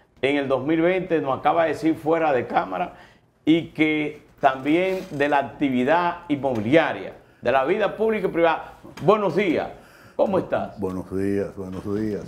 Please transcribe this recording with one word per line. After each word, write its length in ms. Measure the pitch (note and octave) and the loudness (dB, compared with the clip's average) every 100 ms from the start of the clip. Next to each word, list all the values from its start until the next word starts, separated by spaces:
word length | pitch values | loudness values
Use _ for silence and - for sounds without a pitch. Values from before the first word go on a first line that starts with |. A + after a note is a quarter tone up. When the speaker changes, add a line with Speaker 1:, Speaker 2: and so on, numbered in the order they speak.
| _ - | _ -2
Speaker 1:
en 160 | C3 C#3+ | 0 0
el 100 | C3+ | 0
dos 180 | C3 C3+ | 0 0
mil 160 | E3 | 2
veinte, 380 | E3+ F#3 F3 E3 | 2 0 0 -2
nos 200 | C#3 B2 | 0 0
acaba 240 | D3 E3 | 2 2
de 60 | D#3+ | 2
decir 260 | C#3+ D#3 D#3 | 0 0 0
fuera 360 | D3+ E3 D#3+ | 0 2 2
de 160 | B2+ A#2 | 0 0
cámara, 480 | F3+ F3+ F3+ F3 - - _ _ _ | -2 -2 -6 -6 -10 -20 _ _ _
y 240 | - E3 D#3+ | 2 2 2
que 540 | - D#3 D3+ D3 - - - | 0 0 0 -4 -8 -18 0
también 600 | C#3 C3 C3+ E3 F#3 F#3+ - | 0 0 0 2 2 -2 -6
de 160 | C#3+ C#3+ | -2 0
la 120 | C#3+ | 2
actividad 800 | B2+ - C#3+ B2+ B2+ E3 F3 - - | -2 -2 0 2 2 2 2 -4 -6
inmobiliaria, 840 | C#3+ C3+ A#2 G#2 D#3+ C#3+ G#2 F#2 - - - | -4 -2 -2 2 4 2 -4 -10 -14 -20 -6
de 100 | A#2+ | 0
la 120 | C3+ | 2
vida 320 | C3+ G#3+ G3 - | 2 0 0 0
pública 320 | A3 G#3+ F3+ | 0 0 0
y 40 | |
privada. 420 | D#3+ E3 D#3 - - - - | 2 2 2 -6 -18 -20 -2
Buenos 320 | C#3 G#3+ G3 D#3 | 2 4 2 0
días. 340 | G3+ B2 F2 - - - - - | 0 0 -2 -10 -20 -20 -10 0
¿Cómo 240 | A3+ F3+ | 2 0
estás? 400 | - A2 - - | 0 -4 -4 -6
Speaker 2:
Buenos 360 | - F#2 - F#2+ | -6 -6 -6 -2
días, 400 | G2 G2+ F2 F2 | 0 0 -2 -6
buenos 280 | F#2 F#2 G#2+ G2+ | -10 -8 -6 -4
días. 220 | A2 G2+ | -4 -6